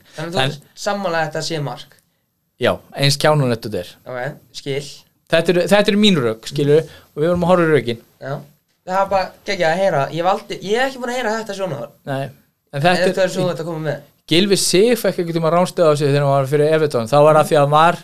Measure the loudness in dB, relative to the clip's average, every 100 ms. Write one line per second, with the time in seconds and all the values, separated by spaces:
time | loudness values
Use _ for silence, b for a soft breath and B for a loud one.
0 | _ -14 -8 -4 -4 -6 _ -10 -6 -4
1 | -4 -4 -4 -6 -6 -6 -8 -10 -18 _
2 | _ _ _ _ _ -4 -2 -2 -6 -2
3 | 0 2 2 2 0 -2 -6 -8 -8 -16
4 | -14 -10 -10 -12 _ -14 -8 -8 -10 -18
5 | _ _ -2 -2 2 0 2 2 4 2
6 | 4 2 0 -4 -8 -2 2 2 2 B
7 | B -4 -2 0 2 4 4 2 0 -8
8 | _ -16 -12 -12 -14 _ _ _ -6 -2
9 | 0 -2 -2 -10 -8 -2 0 0 0 0
10 | -2 -2 -2 -2 -6 -10 -4 -2 -2 -6
11 | -6 -4 -4 -4 -6 -8 -8 -8 -12 _
12 | -10 -8 -8 -14 _ _ _ -2 0 2
13 | 0 0 -2 0 -4 -4 -8 -6 -6 -8
14 | -12 _ 0 2 2 0 2 2 2 2
15 | -2 -4 -4 -2 0 0 0 2 2 2
16 | 2 2 2 0 2 2 2 2 2 -2
17 | 2 6 6 6 4 2 4 4 4 2